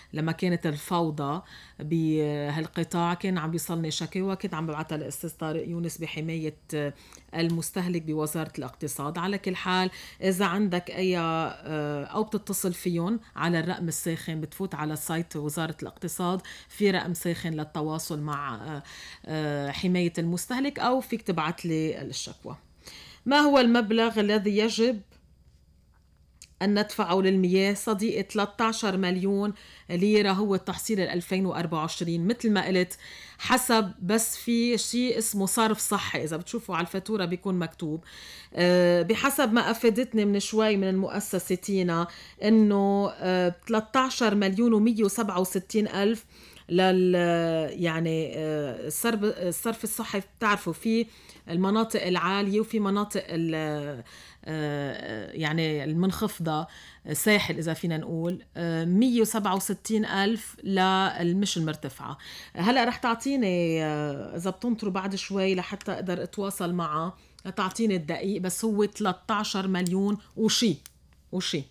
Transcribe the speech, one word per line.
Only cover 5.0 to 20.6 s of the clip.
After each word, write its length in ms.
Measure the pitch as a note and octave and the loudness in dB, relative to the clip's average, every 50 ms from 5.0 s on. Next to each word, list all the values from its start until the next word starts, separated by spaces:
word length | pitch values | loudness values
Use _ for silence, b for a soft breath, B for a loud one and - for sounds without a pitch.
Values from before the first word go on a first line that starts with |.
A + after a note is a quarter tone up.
| D3 - D3 - - E3+ | -6 -8 -8 -10 -10 -10
طارق 380 | - - E3 D#3 D#3 E3 - - | -8 -6 -6 -4 -4 -4 -4 -4
يونس 300 | E3+ E3+ E3+ E3 - - | -4 -4 -4 -6 -6 -8
بحماية، 580 | E3 D#3 - D#3+ D#3 E3 E3 E3 D#3 D#3 D3+ - - - - | -10 -8 -8 -6 -6 -4 -4 -4 -4 -6 -8 -10 -12 -8 -6
آه، 180 | D3+ D3 C#3+ C#3 B B B B B B _ - | -4 -4 -4 -6 B B B B B B _ -4
المستهلك 680 | D#3+ E3 E3+ E3+ E3 D#3+ - - F#3+ F3+ F3+ F3+ E3+ D#3+ | -2 0 0 0 -2 -4 -4 -4 -4 -2 -2 -2 -2 -2
بوزارة 500 | D#3 D3+ D#3 D3+ D3+ - E3+ D#3 - - - | -2 -2 -2 -2 -2 -2 -4 -6 -6 -6 -8
الاقتصاد. 600 | C3 B2+ - - - C#3+ - - C#3 D3 F3 F3+ | -10 -10 -8 -8 -8 -6 -6 -6 -6 -6 -4 -4
على 200 | E3+ F#3+ G3+ F#3+ | -2 -2 -4 -2
كل 180 | - G3 F3+ | -4 -4 -4
حال 340 | F3 - F#3+ F#3 F#3 F#3 F#3 B B B B B B - | -4 -2 0 2 2 2 0 B B B B B B 0
إذا 220 | F#3+ F#3+ F3 G3+ | 0 2 2 0
عندك 460 | F3+ F3 G3+ G#3+ G3 F3 F3+ F3 - | 0 2 2 0 2 0 -2 -2 -4
أي، 280 | - - F#3 F#3 F3+ F3 | -4 -2 0 0 2 2
آه، 880 | E3 E3 D#3+ D#3+ D#3+ A#2+ - - - C3 D#3 D3+ D3 D3 D3 C#3+ C#3 | 0 0 0 0 0 -2 -4 -8 -8 -6 -4 -4 -4 -4 -4 -6 -6
أو 180 | - - G3+ G#3+ | -4 -4 -4 -4
بتتصل 500 | G#3+ - G#3 - - G3 - - F#3+ F3+ | -2 -4 -6 -4 -4 -4 -2 -2 -2 -4
فيهم 480 | - - F#3 F3 E3+ E3+ F#3 A#3 A3+ B B B | -2 -2 -2 0 0 0 0 0 -2 B B B
على 240 | C#3 D3 E3+ E3+ E3 | -2 0 2 2 2
الرقم 280 | D#3+ E3+ F3+ - F3 E3 | 0 0 -2 -2 -4 -4
الساخن، 520 | D#3 - - F3 E3 D#3+ - - D#3+ D#3 | -4 -4 -4 -4 -4 -4 -6 -6 -6 -6
بتفوت 340 | D#3 D3+ - - F#3+ F#3 - | -6 -8 -6 -8 -6 -6 -4
على 220 | D3 D#3 D3+ D3+ | -4 -4 -4 -4
سايت 400 | D3+ - - E3 E3 E3+ - - | -4 -4 -4 -4 -4 -4 -4 -6
وزارة 400 | D#3 D3 D3+ D3 F3 D#3+ D#3+ D3+ - - | -6 -6 -4 -4 -4 -4 -4 -6 -8 -10
الاقتصاد 580 | F#2+ - - - F3 - - F3+ F3 F#3 F#3 B B B B B B | -12 -10 -8 -8 -8 -4 -2 -2 0 -2 -2 B B B B B B
في 220 | - - G#3 G3+ | -4 0 2 2
رقم 240 | F#3+ F3+ - F3 F3 | 2 2 0 -4 -6
ساخن 360 | E3 - F3 E3 - - E3 | -4 -2 -2 -2 -2 -4 -4
للتواصل 680 | D#3+ D3+ D3+ D3+ - D#3+ D3+ D#3 D#3 D#3 D#3 - E3 D3 | -4 -4 -6 -6 -4 -4 -2 -2 -2 -4 -4 -6 -6 -6
مع، 340 | D3 D3+ D3 C#3+ C#3+ C#3 A#2+ | -4 -4 -4 -4 -6 -6 -8
آه، 280 | G#2 - D3 D#3 C#3+ C#3+ B B B B B B B - | -8 -8 -10 -10 -10 -12 B B B B B B B -10
آه، 440 | - D#3 D#3 D#3 D3+ D3 C#3+ C#3+ C#3 | -6 -4 -4 -2 -2 -2 -2 -4 -4
حماية 420 | C#3+ - - F#3 F3+ F3+ F3 E3+ E3+ - | -4 -2 0 2 2 2 2 0 0 0
المستهلك، 600 | E3 E3 F3 F3+ - - - B3+ | -2 -2 -2 -2 -4 -4 -4 -2